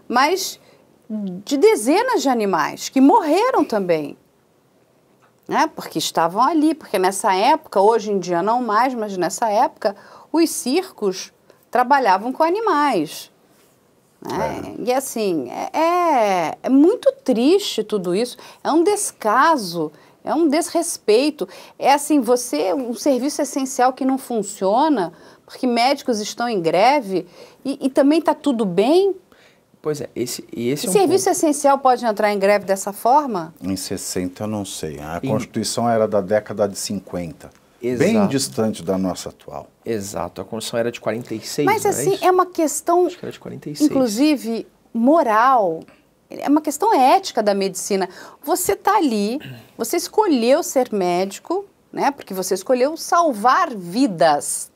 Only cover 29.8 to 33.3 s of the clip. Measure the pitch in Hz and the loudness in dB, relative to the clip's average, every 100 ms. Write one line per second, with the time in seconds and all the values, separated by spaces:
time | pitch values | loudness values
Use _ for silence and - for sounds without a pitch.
29.8 | 156 143 139 - 127 - - - 117 143 | -8 -6 -8 -8 -6 -8 -12 -6 -4 -2
30.8 | - 277 370 370 392 349 320 294 277 277 | 0 2 2 2 0 0 0 2 2 2
31.8 | 262 240 233 214 214 208 196 208 190 196 | 2 0 -2 -2 -2 0 2 2 0 -4
32.8 | 202 202 226 285 285 | -4 -4 2 2 2